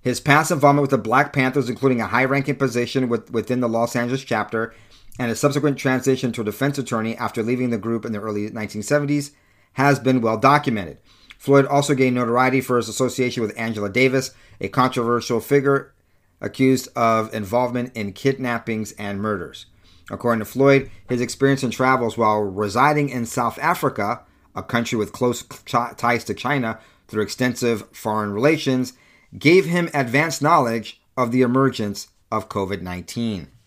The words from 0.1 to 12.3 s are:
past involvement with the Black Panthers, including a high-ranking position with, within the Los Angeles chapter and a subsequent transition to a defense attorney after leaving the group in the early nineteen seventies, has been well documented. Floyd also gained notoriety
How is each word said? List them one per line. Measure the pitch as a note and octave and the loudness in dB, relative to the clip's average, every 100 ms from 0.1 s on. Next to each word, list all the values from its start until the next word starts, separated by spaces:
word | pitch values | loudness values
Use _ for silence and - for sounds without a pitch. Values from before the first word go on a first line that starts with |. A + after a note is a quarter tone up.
| A#2+ | -4
past | - D3 D#3 | 4 4 4
involvement | E3 C#3+ C#3+ | 4 6 6
with | C#3 | 4
the | C3 | 0
Black | G#2+ B2 C#3 | 2 2 2
Panthers, | C#3+ C3 C3+ A#2+ | 2 0 0 -2
including | A2 C3+ B2 | 0 0 2
a | G#2+ | 0
high-ranking | A#2 C3 C#3 C#3+ | 0 0 0 -2
position | C#3 C3+ A#2 A#2+ C#3 B2+ | -2 0 0 -2 -2 0
with, | A#2 - | -2 -2
within | A#2 G#2 B2+ | -6 -2 -2
the | B2 | 0
Los | A2+ A#2 B2 | 0 0 0
Angeles | A#2+ C3+ | -2 -4
chapter | - A2 G#2+ A2+ A2+ - - - - - | -2 -2 -2 -4 -6 -10 -20 -20 -20 -6
and | B2 | -4
a | |
subsequent | A2+ C#3+ D3 C#3 B2+ | -2 -2 0 -2 -2
transition | C3+ C3 C3+ C3 B2 | -2 0 0 0 -2
to | A2+ | -4
a | |
defense | G#2+ G2+ C#3+ C#3+ | -6 -2 -4 -4
attorney | A#2+ A#2 A2 A2+ | -4 -4 -4 -6
after | G#2+ - | -6 -4
leaving | A2 B2 B2+ | -2 -2 -2
the | A#2 | -2
group | G#2 A#2 | -4 -6
in | A#2 | -4
the | G#2 | -6
early | G#2+ G#2 G#2 | -4 -4 -6
nineteen | A2 G#2 G#2+ | -8 -10 -8
seventies, | G#2 D3 C#3+ D3 C#3 _ _ _ _ | 0 0 2 -2 -4 _ _ _ _
has | - C#3 C3+ | 2 2 4
been | A#2 C3 | 2 2
well | A2+ A2 | 2 4
documented. | C3+ D3 C#3+ A2 E2+ - _ _ _ - | 4 4 2 -4 -6 -14 _ _ _ -12
Floyd | - C#3 | 4 6
also | C3+ C#3+ C#3+ | 6 2 2
gained | C#3 C3 B2 | 2 2 2
notoriety | A#2+ | 0